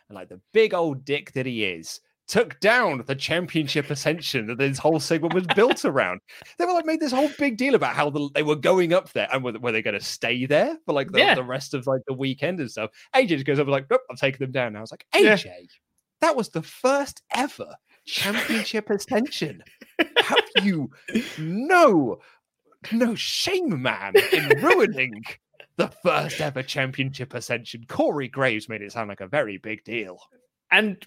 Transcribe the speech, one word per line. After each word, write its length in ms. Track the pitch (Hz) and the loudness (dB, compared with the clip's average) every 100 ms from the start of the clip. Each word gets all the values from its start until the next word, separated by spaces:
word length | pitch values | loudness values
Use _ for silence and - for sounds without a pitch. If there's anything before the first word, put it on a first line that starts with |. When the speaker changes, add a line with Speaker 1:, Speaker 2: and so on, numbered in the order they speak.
| _ | _
Speaker 1:
and, 60 | 98 | -20
like 120 | 92 | -18
the 120 | 92 _ | -20 _
big 200 | 214 220 | 2 2
old 320 | 180 165 139 139 | 2 -2 -4 -4
dick 260 | 139 104 | -6 -4
that 120 | 135 127 | -6 -4
he 180 | 117 101 | -2 -2
is, 340 | 85 82 - _ _ - | -4 -12 -16 _ _ -2
took 320 | 202 202 - | 0 0 2
down 420 | 196 247 208 135 113 | 2 4 2 -2 -4
the 80 | |
championship 800 | 139 - 165 175 165 139 156 143 | -6 -2 -2 -2 -2 -2 -2 -2
ascension 560 | 143 151 165 - 131 107 | -2 -2 -2 -2 -4 -4
that 100 | 120 | -2
this 220 | 139 135 | 0 2
whole 200 | 151 160 | 2 2
segment 360 | - 165 165 175 | 0 0 2 -2
was 100 | 180 180 | 2 4
built 300 | 247 262 240 | 4 4 2
Speaker 2:
<laughs> 0 | |
Speaker 1:
around. 340 | 135 92 92 - - - - | 2 0 -2 -10 -20 -18 -2
They 80 | 349 | 2
were, 80 | |
like, 140 | 349 320 | 2 2
made 120 | 320 | -2
this 120 | 302 | 0
whole 180 | 254 294 - | 0 0 0
big 200 | 285 214 | -2 0
deal 180 | 262 240 | 2 2
about 180 | 135 135 | 2 0
how 140 | 147 | 0
the, 180 | 147 143 | 0 -2
they 80 | 143 | -2
were 140 | 151 151 | 0 2
going 360 | 165 190 175 | 4 4 4
up 200 | 180 - | 2 0
there 140 | 117 101 | -4 -2
and 120 | 135 | -2
were, 100 | 123 113 | -4 -4
were 120 | 120 | -2
they 120 | 110 | -2
gonna 180 | 110 101 | -2 -4
stay 460 | - - 120 123 131 | -6 -6 -2 -2 2
there 280 | 147 247 320 - | 2 2 -2 -2
for, 60 | |
like, 180 | 143 135 | -2 0
the, 80 | - | 2
Speaker 2:
Yeah. 160 | 381 156 | 4 2
Speaker 1:
the 80 | |
rest 320 | 123 135 135 139 | -2 -8 -6 -6
of, 100 | 127 | -2
like, 160 | 131 123 | -2 -4
the 80 | 127 | -6
weekend 440 | 135 127 151 180 | -4 -2 -4 -4
and 120 | 127 | -8
stuff. 180 | - 110 - - | -8 -10 -10 0
A 60 | 262 240 | 2 4
J 80 | 147 | 0
just 100 | 139 | 2
goes 140 | 139 | 0
up 80 | 139 | 2
and, 40 | |
like, 140 | 143 139 | 0 2
"Nope, 100 | 254 - | 0 0
I'm 60 | 123 | -2
taking 220 | 135 135 | -2 -2
them 120 | 131 | -4
down 220 | 131 120 | -4 -4
now." 60 | 104 | -6
I 20 | |
was 80 | 113 | -14
like, 140 | - - | -18 -2
Speaker 2:
Yeah. 200 | - 214 202 | 4 6 4
Speaker 1:
"A 20 | |
J, 300 | 98 90 90 _ _ _ _ _ | 0 -16 -20 _ _ _ _ _
that 140 | 320 269 | 0 0
was 140 | 208 | -2
the 140 | 165 | -6
first 580 | 156 - 254 277 277 - _ - | -8 -2 0 2 -2 -8 _ -4
ever 400 | 277 - 82 - _ _ - | -4 -6 -16 -16 _ _ -10
championship 840 | - 196 226 - 226 202 220 208 | -4 -2 -2 -2 -2 -2 -6 -2
ascension. 720 | 202 - 220 269 - 156 - - _ - - 311 - | -4 -2 -2 -2 -4 -6 -8 -20 _ -14 -2 0 2
Have 260 | - 269 - 233 | 2 0 0 0
you 260 | 196 165 123 - - 220 254 - | 2 0 -4 -8 -4 -4 -4 -8
no, 840 | 156 196 285 359 311 175 123 - - _ _ _ _ _ - | -6 -6 2 6 8 6 2 -4 -12 _ _ _ _ _ -4
no 220 | 226 240 214 | 0 0 0
shame, 680 | - - - 370 330 147 | -4 -4 -2 -2 -2 0
man, 320 | 123 104 98 403 - | -2 -2 4 4 4
in 160 | 165 143 143 | 2 4 4
ruining 640 | 277 392 208 139 127 208 220 - _ _ - - | 6 4 4 2 -4 -6 -14 -18 _ _ -12 -4
the 100 | - - | -4 0
first 380 | 180 151 151 - | 0 0 -2 -4
ever 220 | 160 135 | -4 -4
championship 680 | 131 147 131 131 135 135 127 123 | -6 -4 -4 -2 -4 -4 -10 -10
ascension?" 500 | - 117 110 117 117 | -6 -6 -6 -16 -10
Corey 400 | - 302 151 127 | -2 0 0 -6
Graves 400 | 135 131 107 - | 0 0 0 -6
made 140 | 110 | -10
it 100 | 101 | -8
sound 180 | 120 104 | -8 -8
like 120 | 98 | -10
a 60 | 95 | -4
very 300 | 143 113 95 | -2 -2 -6
big 260 | 110 107 | -10 -12
deal. 360 | - 117 95 90 _ _ _ _ _ | -8 -8 -8 -14 _ _ _ _ _
Speaker 2:
And 260 | 185 214 185 | 2 2 -4